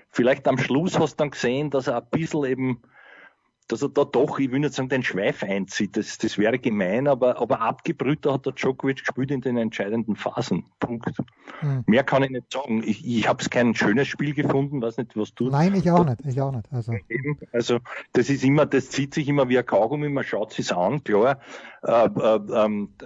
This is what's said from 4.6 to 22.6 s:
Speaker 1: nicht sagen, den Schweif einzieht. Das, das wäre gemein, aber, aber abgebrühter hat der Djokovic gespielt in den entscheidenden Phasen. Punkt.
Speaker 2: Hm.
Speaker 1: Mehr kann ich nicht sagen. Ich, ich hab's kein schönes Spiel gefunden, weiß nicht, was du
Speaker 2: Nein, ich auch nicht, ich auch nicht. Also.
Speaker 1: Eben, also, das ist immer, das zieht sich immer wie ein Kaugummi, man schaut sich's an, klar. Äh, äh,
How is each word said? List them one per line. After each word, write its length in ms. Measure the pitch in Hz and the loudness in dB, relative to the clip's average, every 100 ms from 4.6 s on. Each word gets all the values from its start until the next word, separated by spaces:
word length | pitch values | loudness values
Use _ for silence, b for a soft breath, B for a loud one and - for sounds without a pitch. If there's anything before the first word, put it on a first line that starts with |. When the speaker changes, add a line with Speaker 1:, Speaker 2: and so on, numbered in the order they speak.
Speaker 1:
nicht 120 | 147 | 0
sagen, 160 | - 131 | -2 -2
den 140 | 131 | 0
Schweif 400 | 117 98 110 - | 0 0 -2 -2
einzieht. 560 | 98 98 92 - 101 107 | -4 -4 -4 -4 -2 -2
Das, 180 | 98 - | -4 -4
das 220 | 110 - | -4 0
wäre 200 | 104 127 | 2 2
gemein, 480 | 123 104 90 110 143 | 0 0 0 0 2
aber, 320 | 127 123 120 | 2 2 2
aber 220 | 117 127 | -2 0
abgebrühter 720 | 113 - - - 135 151 147 | 0 -2 -6 -2 -2 0 0
hat 140 | 135 135 | 0 -2
der 80 | |
Djokovic 460 | - 131 131 135 135 | -2 -2 0 -2 -2
gespielt 300 | - - 135 | -4 -4 -2
in 120 | 139 | -2
den 160 | 127 120 | 0 0
entscheidenden 580 | 110 - 101 117 110 98 | -2 -4 -4 -2 -2 -4
Phasen. 480 | - - - 95 - _ | -4 -4 -2 -4 -4 _
Punkt. 300 | - 120 - - - B B B | -6 -4 -6 -6 -10 B B B
Speaker 2:
Hm. 240 | 147 135 113 | -4 -2 4
Speaker 1:
Mehr 180 | 117 | 4
kann 180 | 135 139 | 4 2
ich 80 | 135 | 2
nicht 200 | 127 - | -2 -6
sagen. 320 | 131 143 113 110 | -8 -2 -2 0
Ich, 200 | 101 - | -4 -2
ich 220 | 117 113 | 0 2
hab's 220 | - - | 0 0
kein 240 | 127 120 | 2 2
schönes 340 | 107 110 117 139 | 2 2 2 0
Spiel 240 | - 147 | -2 -4
gefunden, 480 | 143 139 139 139 143 | 0 0 2 0 -2
weiß 160 | 113 113 | -4 -4
nicht, 180 | 117 | -6
was 200 | 110 104 | -6 -6
du 160 | - 123 | -4 -2
Speaker 2:
Nein, 240 | 139 180 | 2 2
ich 160 | 196 170 | 2 4
auch 160 | 170 160 | 4 2
nicht, 180 | 117 | 0
ich 160 | 143 127 | -4 -4
auch 120 | 135 | -2
nicht. 200 | 127 - | -4 -6
Also. 220 | 123 107 107 - | -8 -4 -6 -6
Speaker 1:
Eben, 280 | 117 139 143 - | -6 -6 -8 -4
also, 260 | 120 117 120 B B B | -4 0 -2 B B B
das 160 | - - | 0 2
ist 120 | 135 | 2
immer, 220 | 131 147 | 4 4
das 240 | 143 135 - | 4 2 0
zieht 240 | - 139 | -4 -4
sich 160 | 160 143 | -2 0
immer 220 | 143 127 | 0 2
wie 80 | 127 | 2
ein 80 | 120 | 2
Kaugummi, 420 | 98 113 147 147 | 2 2 0 -2
man 160 | 139 | -4
schaut 300 | 120 101 110 | -4 -4 -4
sich's 180 | - 110 | -6 -4
an, 320 | 90 92 151 | 0 0 0
klar. 340 | - 101 123 135 B B B B | 2 4 4 2 B B B B
Äh, 240 | - 120 107 | 2 4 4
äh, 340 | 104 113 110 101 117 | 2 2 2 2 0